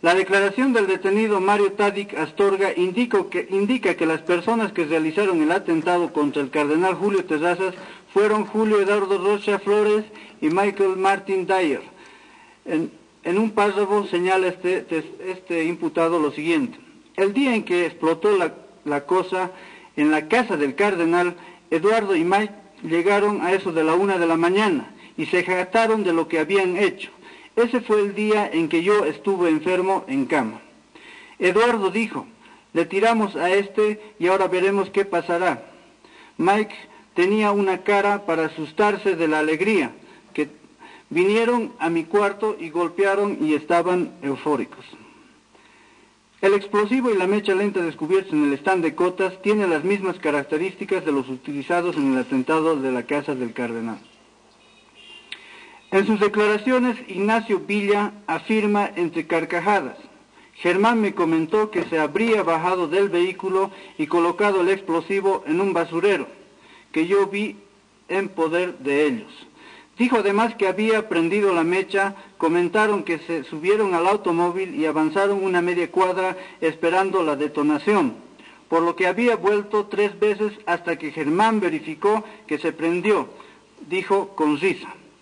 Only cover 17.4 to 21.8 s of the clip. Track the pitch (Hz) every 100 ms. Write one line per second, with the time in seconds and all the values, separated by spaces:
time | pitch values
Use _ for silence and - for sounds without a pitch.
17.4 | 277 226 - 180 170 - 156 165 208 196
18.4 | 165 - - - - 143 - 185 185 185
19.4 | 180 - - - - - 151 156 156 226
20.4 | 233 175 143 131 202 185 165 175 180 175
21.4 | - - _ 160